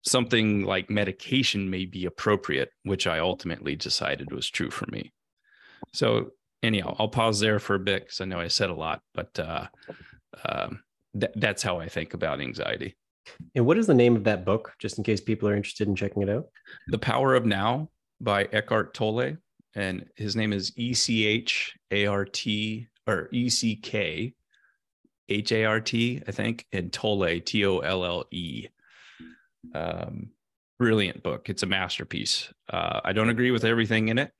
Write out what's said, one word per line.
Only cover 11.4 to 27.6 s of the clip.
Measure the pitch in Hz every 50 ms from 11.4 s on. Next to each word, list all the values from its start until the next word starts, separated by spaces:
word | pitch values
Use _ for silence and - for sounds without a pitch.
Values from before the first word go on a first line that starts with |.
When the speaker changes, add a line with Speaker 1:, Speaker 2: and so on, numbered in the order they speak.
| 165 107 101 -
Speaker 1:
how | - 101 90 87
I | 80 82
think | - - 80 -
about | - - 80 78 71 69
anxiety. | 71 64 - - - - 57 - 67 80 - _ _ _ _ _ _ - - _ - - _
Speaker 2:
And | 123 117
what | 131 170 220
is | 226
the | 202 147
name | 123 120 120 120
of | 110 101
that | 107 104 90 90
book, | 92 101 113 - - - _
just | - 104 - -
in | 101
case | - 107 92
people | - - 110 - - 104
are | 101
interested | 101 104 - - - 107 98
in | 98
checking | 92 101 98 - 104
it | 101 98
out? | 104 127 160 - _ - _ - - - - -
Speaker 1:
The | - 110
Power | - 127 110 127 135 135 131
of | 123 113
Now | 113 101 98 101 113 123 143 156 - _ _ _ _ _ _
by | 120 110 101 101 101 -
Eckhart | - 107 104 - 117 110 107 -
Tolle, | - - 110 110 110 117 127 135 156 165 _ _ _ _ _ _ _
and | 104 98 95 95 - - - _
his | - 107 104 98
name | 113 110 104
is | 101 98 92 - -
E | - 117 120
C | 127 - - - 117 110 107
H | 104 107 117 120 - - - - - - _ _ _
A | 104 101 104
R | 101 101 101 98
T | 95 - - - 110 107 104 107 110 110 113 117 _ _ _ _
or | - 104 85 78 -
E | - 120 123 123
C | - - - 113 107
K | 107 - - - 107 95 76 80 80 110 127 - _ _ _ _ _ _ _ _ _ _ _ _ _ _ _ _ _ _ -
H | 104 104 107 -
A | 113 110 110
R | 110 110 113
T, | 113 - - 117 117 120 123 - - -
I |
think, | 104 - 107 113 113 117 - _
and | - 95 87 90
Tolle, | - - - 107 104 98 92 82 85 85
T | - - - 104